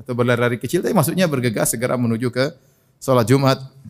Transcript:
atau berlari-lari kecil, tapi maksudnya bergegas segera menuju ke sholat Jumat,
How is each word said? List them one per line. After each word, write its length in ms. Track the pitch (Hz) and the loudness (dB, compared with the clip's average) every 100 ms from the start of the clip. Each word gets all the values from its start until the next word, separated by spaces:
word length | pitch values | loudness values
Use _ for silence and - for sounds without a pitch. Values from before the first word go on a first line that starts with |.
atau 160 | 107 120 | -8 -2
berlari-lari 400 | 120 120 120 120 | 0 2 0 -2
kecil, 240 | - 175 | -2 -2
tapi 160 | - - | 0 0
maksudnya 320 | 147 175 180 | 0 0 0
bergegas 480 | 135 120 104 - 117 | 0 -2 -2 -4 -2
segera 240 | 123 123 | -4 -2
menuju 320 | 120 113 123 | 0 0 -2
ke 240 | 123 139 - _ _ _ _ | -2 -4 -4 _ _ _ _
sholat 320 | - 127 110 | 0 2 4
Jumat, 320 | 135 135 135 - - | 4 4 0 -4 -18